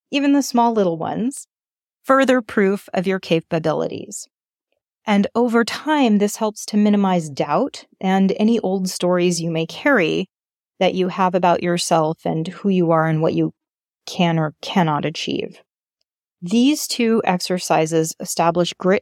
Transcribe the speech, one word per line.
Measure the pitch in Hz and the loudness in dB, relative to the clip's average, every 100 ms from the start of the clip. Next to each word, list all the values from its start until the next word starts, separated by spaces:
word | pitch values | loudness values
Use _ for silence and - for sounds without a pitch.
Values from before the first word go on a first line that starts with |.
| - | -6
even | 285 277 | -2 2
the | 285 | 2
small | 262 240 233 | 2 2 2
little | 220 185 165 | 2 0 0
ones, | 165 156 233 - - _ _ _ _ _ | -6 -4 -6 -6 -16 _ _ _ _ _
further | - 269 262 254 | 0 2 4 2
proof | 220 - 196 196 - | 0 0 2 0 -4
of | - 185 | -4 -2
your | 190 | -4
capabilities. | - 165 - 165 160 147 165 - - - - _ _ _ _ _ _ _ - | 0 -2 0 -4 -2 -2 -4 -6 -12 -16 -18 _ _ _ _ _ _ _ -2
And | 202 202 226 | 0 0 0
over | 240 233 | 0 2
time, | 220 - 285 302 247 208 | 0 -4 -2 2 4 4
this | 208 - | 2 -2
helps | 220 214 - | -6 -6 -4
to | 208 | 0
minimize | 208 208 196 180 156 | 2 2 2 0 -2
doubt | 135 147 160 269 - - - | -4 0 0 0 -6 -20 -8
and | 185 190 190 - | 0 2 2 2
any | 214 233 | 2 2
old | 185 196 185 | 0 -2 -4
stories | - 180 180 180 165 | -2 0 2 2 0
you | 165 | -2
may | 160 165 | -4 -4
carry | - 294 254 160 160 190 _ _ _ _ - | -4 2 2 2 0 -6 _ _ _ _ -2
that | 185 180 | 0 0
you | 185 | -4
have | 180 185 | 0 0
about | 180 180 170 | 2 2 2
yourself | 175 175 - 165 156 160 175 | 0 -2 0 2 2 -2 -4
and | 160 165 | -4 -6
who | - 202 | -4 0
you | 185 165 | 2 2
are | 165 160 | 2 2
and | 156 | 0
what | 160 | 0
you | 165 160 - _ _ _ _ - | 0 -2 -4 _ _ _ _ -14
can | - 170 165 | -2 0 0
or | 156 - | -2 -6
cannot | - 202 165 147 151 | -6 0 0 0 -4
achieve. | 160 - 143 - - _ _ _ _ _ _ _ _ | -6 -6 -6 -6 -12 _ _ _ _ _ _ _ _
These | 175 226 262 294 - | -2 2 2 0 -4
two | - 233 226 - | -2 0 0 0
exercises | 180 - 180 - 156 160 165 160 - | -2 -2 -6 0 0 2 0 -2 -4
establish | 185 - 170 170 170 | -10 -2 0 2 -2
grit | - 180 190 | -2 0 0